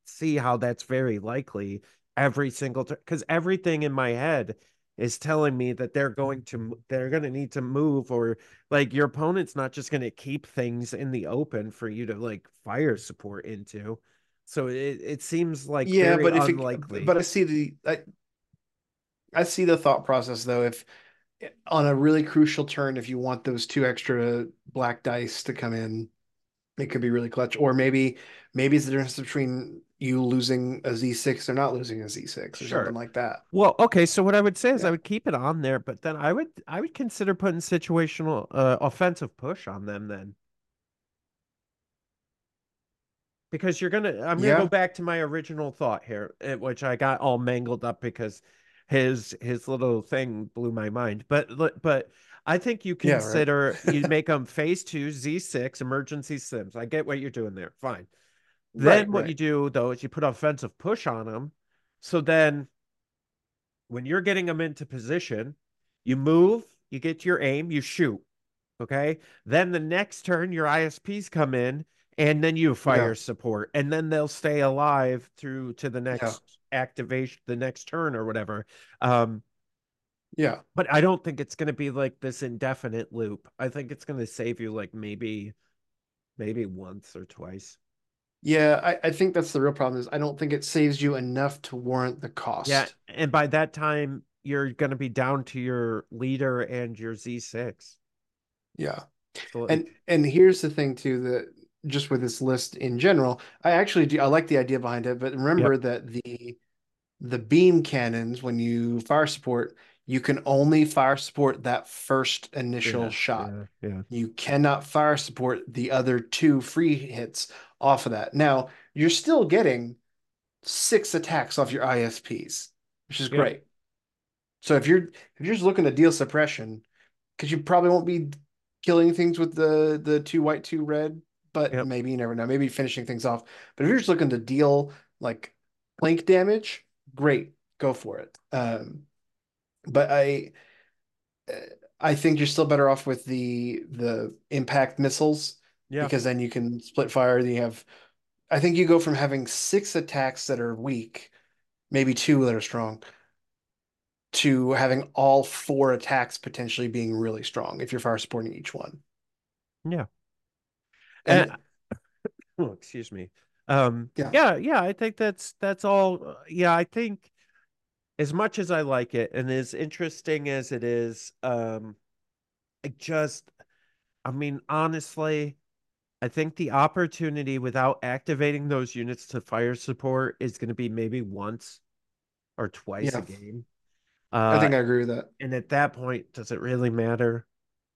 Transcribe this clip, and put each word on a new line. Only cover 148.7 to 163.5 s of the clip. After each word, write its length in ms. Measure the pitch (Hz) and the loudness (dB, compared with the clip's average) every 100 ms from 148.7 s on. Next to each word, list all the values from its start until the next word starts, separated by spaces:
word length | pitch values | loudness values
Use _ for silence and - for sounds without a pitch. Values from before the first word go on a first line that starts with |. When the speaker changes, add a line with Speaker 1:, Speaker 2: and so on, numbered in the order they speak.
| 170 | 4
Speaker 2:
you 100 | 175 | 6
go 120 | 170 | 6
from 160 | 165 139 | 6 2
having 320 | 143 139 123 | 0 0 -4
six 480 | - - 196 202 170 | -6 0 0 0 -4
attacks 520 | 165 143 135 131 - | -2 -2 -2 -2 -4
that 120 | 127 | -4
are 140 | 117 113 | -2 -4
weak, 560 | 123 127 110 - - _ _ _ _ _ _ | -4 -4 -6 -14 -20 _ _ _ _ _ _
maybe 220 | 135 131 123 | 2 2 2
two 300 | - 143 127 | 4 4 4
that 100 | 113 | 0
are 60 | |
strong, 420 | - 120 110 107 - - _ _ _ _ _ _ _ _ _ _ _ | -2 -4 -6 -8 -18 -20 _ _ _ _ _ _ _ _ _ _ _
to 420 | - 147 131 127 | 0 2 4 2
having 360 | 131 131 131 135 - | 2 2 2 -2 2
all 280 | 139 135 | 6 6
four 500 | 135 - - 139 135 | 4 -6 -4 2 2
attacks 440 | 123 - 135 123 - | 2 0 0 -2 -6
potentially 500 | - - 120 120 123 | -12 -10 -6 -4 -4
being 280 | 117 113 110 | -2 -2 -2
really 280 | 113 110 | -2 -4
strong 380 | - - 90 - | -6 -6 -6 -8
if 100 | 123 | -6
you're 80 | 123 | -4
fire 180 | 120 110 | -2 -2
supporting 360 | - 120 113 | -2 -6 -6
each 200 | - - | -8 -12
one. 260 | - - 143 _ _ _ _ _ _ _ _ 160 | -12 -14 -16 _ _ _ _ _ _ _ _ -6
Speaker 1:
Yeah. 200 | 170 110 _ _ _ _ _ _ _ _ _ _ - - | -4 -6 _ _ _ _ _ _ _ _ _ _ -12 4
Speaker 2:
And 200 | 175 170 | 6 6
Speaker 1:
And, 120 | - _ _ _ | -2 _ _ _
<coughs> 680 | - _ _ - - _ - | -18 _ _ -14 -14 _ -6
oh, 120 | 143 | -6
excuse 380 | 95 - 123 113 | -6 -14 -14 -12
me. 180 | 98 92 _ _ | -12 -14 _ _